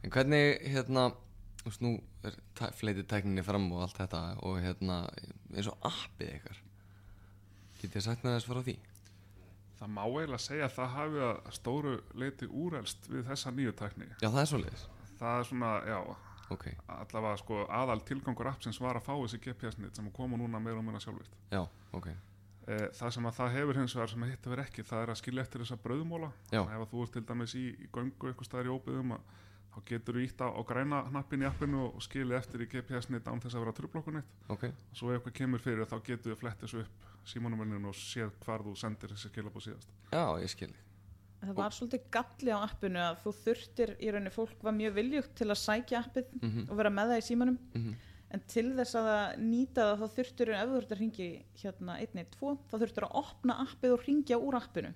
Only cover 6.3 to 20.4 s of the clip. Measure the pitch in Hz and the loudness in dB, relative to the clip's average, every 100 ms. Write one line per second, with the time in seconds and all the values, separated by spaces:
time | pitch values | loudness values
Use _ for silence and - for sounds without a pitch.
6.3 | 73 - - - - - - - - - | -6 -12 -14 -16 -20 -20 -20 -18 -18 -18
7.3 | - - - - - 92 104 104 120 127 | -20 -20 -20 -20 -10 -4 -2 0 0 2
8.3 | 120 117 123 127 - - - - - - | 0 0 -2 -2 -6 -10 -20 -20 -20 -20
9.3 | - - - - - 104 104 107 139 160 | -20 -20 -20 -20 -12 -8 -2 0 0 -2
10.3 | 120 - 143 135 - 127 131 151 151 123 | -2 -2 0 0 0 -2 0 0 2 2
11.3 | 104 - - 117 139 147 123 - - 131 | 0 -4 -6 0 0 2 -2 -4 -4 -4
12.3 | 139 120 135 175 156 104 - - 131 120 | -4 -4 -2 -2 -2 -4 -8 -4 -4 -2
13.3 | 139 131 123 127 - 104 - - - 110 | -2 -2 0 0 0 -6 -6 -12 0 2
14.3 | 131 147 143 82 - - - - - 117 | 4 4 2 0 -6 -10 -12 -16 -4 0
15.3 | 120 120 127 117 107 - 104 - - - | 0 0 0 2 2 0 -2 -4 -8 -14
16.3 | - - - - - - - 104 110 110 | -16 -8 -6 -6 -8 -10 -10 -4 0 0
17.3 | 101 - 104 104 113 127 110 - 139 135 | 0 -2 -2 0 2 2 2 0 -2 -2
18.3 | 120 120 131 120 107 127 120 127 143 123 | -2 -2 -4 -6 -2 -2 -2 -2 -2 -2
19.3 | 113 - 120 117 110 98 104 104 98 127 | -4 -8 -6 -6 -6 -8 -8 -8 -4 -2
20.3 | 117 | 0